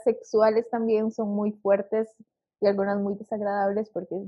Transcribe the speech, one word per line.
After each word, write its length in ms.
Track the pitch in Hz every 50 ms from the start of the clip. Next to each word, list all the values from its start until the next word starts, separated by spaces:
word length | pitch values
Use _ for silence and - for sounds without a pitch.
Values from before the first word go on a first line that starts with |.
| -
sexuales 640 | 254 220 - - - - 214 220 220 214 226 233 -
también 420 | - 233 226 226 220 214 220 226
son 180 | 220 - 220 208
muy 220 | 202 208 208 214 208
fuertes 540 | - - 196 202 196 202 - - 220 226 220 _ _ 220 _ _ _ _ _ _ -
y 60 | 208
algunas 320 | 202 202 196 196 202 202 202
muy 160 | 202 202 202
desagradables 720 | 202 214 - 226 202 208 202 202 208 196 196 202 208 220 214
porque 260 | - 175 185 - - 190 196